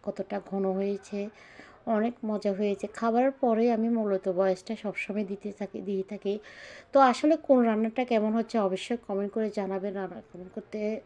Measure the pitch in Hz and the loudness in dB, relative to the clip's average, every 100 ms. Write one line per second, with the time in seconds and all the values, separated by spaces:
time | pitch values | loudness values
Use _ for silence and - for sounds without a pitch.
0 | - 202 190 202 - 196 190 190 202 196 | -8 -8 -8 -8 -6 -2 -2 0 -2 -4
1 | - 202 202 - - - - - - 214 | -8 -8 -8 -12 -20 -20 -20 -14 -2 0
2 | 226 240 214 208 202 196 208 196 202 - | 0 -4 -6 -2 -2 0 0 -2 -6 -2
3 | 233 233 262 269 247 220 240 226 226 233 | 0 4 2 2 2 4 4 2 2 0
4 | 214 190 190 175 190 185 - 220 208 160 | 2 0 0 2 2 0 -4 -6 -6 -6
5 | - 202 190 202 208 - 196 220 190 196 | -6 -4 -4 -6 -8 -8 -10 -8 -4 -4
6 | 190 202 196 208 - - - - - 277 | -4 -6 -4 -6 -8 -20 -20 -20 2 6
7 | 269 240 302 320 - 262 233 214 220 226 | 6 6 4 2 6 6 6 2 0 -2
8 | 254 226 214 220 220 233 190 185 - 240 | 2 2 4 0 0 0 0 -2 -4 -6
9 | - 196 202 226 214 208 190 190 196 196 | -4 -4 -2 -2 -2 -2 -4 -4 -4 -6
10 | 185 175 - 175 185 226 - 220 208 220 | -8 -10 -16 -18 -14 -14 -10 -6 -4 -4